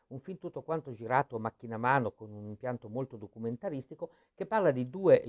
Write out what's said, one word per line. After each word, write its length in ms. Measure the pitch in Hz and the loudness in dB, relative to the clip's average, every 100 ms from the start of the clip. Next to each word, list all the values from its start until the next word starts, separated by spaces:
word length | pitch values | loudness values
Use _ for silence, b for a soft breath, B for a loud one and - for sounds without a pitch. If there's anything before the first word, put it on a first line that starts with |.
| b | b
un 120 | 135 | -14
film 180 | - 190 | -10 -10
tutto 240 | 175 147 | -8 -10
quanto 300 | 127 160 143 | -4 -4 -4
girato 440 | 113 113 127 139 117 | -10 2 2 2 -2
a 40 | |
macchina 360 | 110 - 117 110 | -6 -8 -8 -2
a 20 | |
mano 320 | 123 139 113 | 4 4 2
con 200 | - 107 | -4 -14
un 140 | 104 104 | -12 -12
impianto 440 | 104 127 120 110 | -8 -6 -6 -8
molto 280 | 113 135 113 | -8 -8 -10
documentaristico, 920 | 101 113 113 120 - 165 - 156 170 b b _ | -14 -8 -6 -6 -6 -8 -10 -12 -12 b b _
che 100 | - | -2
parla 260 | 220 180 | 4 4
di 180 | 127 127 | 4 -2
due 340 | 165 190 131 | 2 8 8